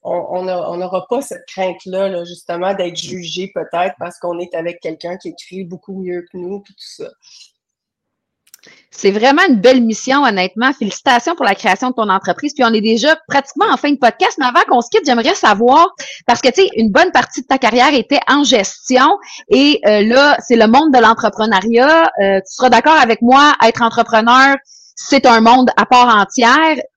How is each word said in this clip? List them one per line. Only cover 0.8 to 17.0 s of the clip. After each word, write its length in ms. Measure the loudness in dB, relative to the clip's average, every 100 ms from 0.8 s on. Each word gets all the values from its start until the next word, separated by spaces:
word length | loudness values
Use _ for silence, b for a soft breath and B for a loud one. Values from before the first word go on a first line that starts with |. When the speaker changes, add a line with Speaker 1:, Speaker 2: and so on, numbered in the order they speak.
| -8 -8 -6
Speaker 1:
pas 140 | -8
cette 240 | -8 -16 -18
crainte-là, 640 | -8 -8 -8 -10 -6 -6
là, 160 | -6 -12
justement, 480 | -18 _ -6 -6
d'être 240 | -4 -6 -8
jugé 520 | -12 -12 -12 -12 -10
peut-être 420 | -10 -8 -6 -6 -6
parce 220 | -14 -12
qu'on 200 | -10 -10
est 140 | -10
avec 280 | -8 -10 -10
quelqu'un 340 | -12 -12 -12 -12
qui 120 | -14
écrit 340 | -18 -18 -16
beaucoup 340 | -14 -16 -16 -14
mieux 280 | -10 -10 -12
que 60 | -14
nous, 220 | -12 -14
puis 140 | _
tout 300 | _ -20 -18
ça. 60 | -20 _ _ -20 -20 _ _ _ _ _ _ _ _ _ _ _ b b b
Speaker 2:
C'est 200 | -4 -2
vraiment 300 | 0 0 2 2
une 100 | 2
belle 240 | 2 2
mission, 400 | 0 -4 -4 -2
honnêtement. 480 | 0 -2 -4 -2 -4
Félicitations 640 | -4 -8 -6 0 0 -2 -4
pour 80 |
la 120 | -4 -2
création 340 | -2 -2 -4
de 60 | -4
ton 120 | -2
entreprise. 440 | -2 -4 -6 -6
Puis 100 | -2
on 80 | 0
est 60 | 0
déjà 380 | 0 0 0 -2 _
pratiquement 380 | -4 -4 -4 -2
en 60 | 0
fin 160 | -2
de 60 | 0
podcast, 400 | 0 0 -4 -2
mais 80 | -2
avant 160 | 0 2
qu'on 100 | 0
se 100 | 0
quitte, 160 | -2 0
j'aimerais 300 | -2 0 0
savoir, 540 | 0 2 2 4 2 0 B B -4
parce 140 | 0
que, 60 | 0
tu 120 | 2
sais, 80 | 0 2
une 160 | 0
bonne 200 | 2